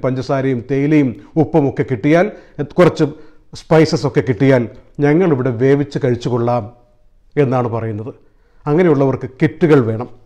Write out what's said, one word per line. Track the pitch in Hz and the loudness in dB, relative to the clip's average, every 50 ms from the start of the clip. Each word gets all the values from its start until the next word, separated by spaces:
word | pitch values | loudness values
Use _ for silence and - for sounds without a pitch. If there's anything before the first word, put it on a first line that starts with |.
| 127 | -4
പഞ്ചസാരയും | 131 127 131 120 - 143 135 131 135 131 120 110 - | -4 -4 -4 -4 -4 -4 -2 -2 -2 -4 -4 -4 -4
തേയിലയും | 139 135 139 151 156 151 143 127 101 - - - - | -4 -2 0 2 2 2 2 0 -2 -8 -14 -8 -2
ഉപ്പും | 160 147 - - 165 139 135 | -2 -2 0 2 0 0 0
ഒക്കെ | - - 135 - | -2 -4 -4 -4
കിട്ടിയാൽ, | 135 104 95 147 156 170 190 214 - - - - _ - 147 - - - | -4 -2 0 0 2 2 2 0 -4 -10 -18 -20 _ -10 -10 -6 2 4
കുറച്ച് | 175 156 - - 156 139 - - - - - - _ _ - | 4 4 4 2 -2 -2 -2 -8 -18 -20 -20 -20 _ _ -20
സ്പൈസസ് | - - - 165 160 160 160 170 139 123 135 | -20 -4 0 2 4 4 2 0 -2 -4 -2
ഒക്കെ | - - 113 120 | -2 -2 -2 0
കിട്ടിയാൽ | 123 92 139 135 135 123 117 104 - - - _ _ - | 0 2 2 4 4 2 2 -2 -8 -16 -20 _ _ -2
ഞങ്ങളിവിടെ | 147 143 147 170 190 175 147 127 127 131 | 0 2 2 2 2 2 0 0 0 -4
വേവിച്ച് | 120 107 127 135 139 143 143 143 - 143 - | -2 0 2 2 2 2 0 -4 -6 -4 -2
കഴിച്ചുകൊള്ളാം" | 123 123 117 - 135 117 120 117 120 120 120 107 107 - _ _ _ _ _ _ _ _ _ _ _ _ 147 | -2 -2 -2 -2 -4 -2 -2 -2 -2 -2 -4 -6 -8 -14 _ _ _ _ _ _ _ _ _ _ _ _ -2
എന്നാണ് | 143 123 131 127 120 117 | 0 0 0 -2 -2 -4
പറയുന്നത്. | 110 113 117 113 110 104 110 - - - _ _ _ _ _ _ _ _ - 147 | -4 -6 -6 -6 -8 -8 -10 -12 -16 -18 _ _ _ _ _ _ _ _ -6 -2
അങ്ങനെയുള്ളവർക്ക് | 147 170 185 175 147 135 139 135 127 127 - - - - | 0 2 4 4 4 2 2 0 -2 -4 -8 -12 -4 -2
കിറ്റുകൾ | 165 147 - - 185 147 156 139 120 110 | -2 -2 0 0 2 4 4 4 4 0
വേണം. | 110 110 123 - - - - | -2 -6 -8 -12 -16 -20 -20